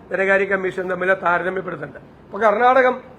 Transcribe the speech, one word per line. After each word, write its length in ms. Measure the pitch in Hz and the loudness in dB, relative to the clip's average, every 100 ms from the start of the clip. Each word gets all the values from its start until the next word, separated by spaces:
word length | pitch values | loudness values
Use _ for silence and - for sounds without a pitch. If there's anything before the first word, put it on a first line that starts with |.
| - | -8
ധനകാര്യ 340 | 185 196 196 196 | -2 2 2 2
കമ്മീഷനും 440 | 196 185 185 185 | -2 -4 -6 -6
തമ്മിലെ 240 | 180 180 | -2 -2
താരതമ്യപ്പെടുത്തണ്ട. 840 | 185 175 175 175 190 175 160 143 - | 0 0 0 -2 -6 -8 -10 -12 -16
ഇപ്പൊ 420 | - - - 202 | -20 -20 -16 0
കർണാടകം 640 | 220 208 247 262 254 254 - | 2 4 4 4 2 0 -8